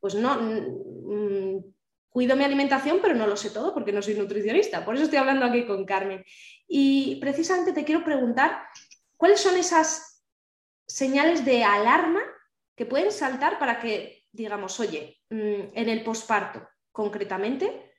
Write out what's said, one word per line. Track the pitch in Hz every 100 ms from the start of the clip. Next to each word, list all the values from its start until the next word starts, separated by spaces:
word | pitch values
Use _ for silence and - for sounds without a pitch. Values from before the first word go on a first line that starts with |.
pues | 196
no, | 196 240 277
mm, | 226 220 - - - - - 208 208 196 190 190 185 _ _ _ _
cuido | - 247 269
mi |
alimentación, | 285 277 277 269 294 349
pero | 427
no | 262 214
lo | 202
sé | 214
todo | 208 294
porque | 294 208
no | 202
soy | 196
nutricionista. | 208 196 202 208 277 415 170
Por | -
eso | 240
estoy | 311 294
hablando | 262 269 247
aquí | 240 233
con | 196
Carmen. | 196 196 196 190 - - - - _
Y | 302 277 269 269 -
precisamente | 262 277 330 370 349
te | 311
quiero | - 320
preguntar, | 330 285 247 233 294 - - - - _ _ _
¿cuáles | 339 415
son | 392 359
esas | 339 339 320 - - _ _ _ _ _ _ _ _
señales | - 269 269 302 339
de | 262 240
alarma | 220 208 214 302 339 349 523 - _ _ _ _
que | 233
pueden | 269 381
saltar | 415 277 262 285 392
para | 269 233
que | 233 208 - - _
digamos, | - 220 202 190 -
"Oye, | 226 156 151 _ _
mm, | 220 208 202 196
en | - 233
el | 220
posparto | 220 226 - 214 196 - - _ _
concretamente | - 208 208 202 190 208 262 403 - -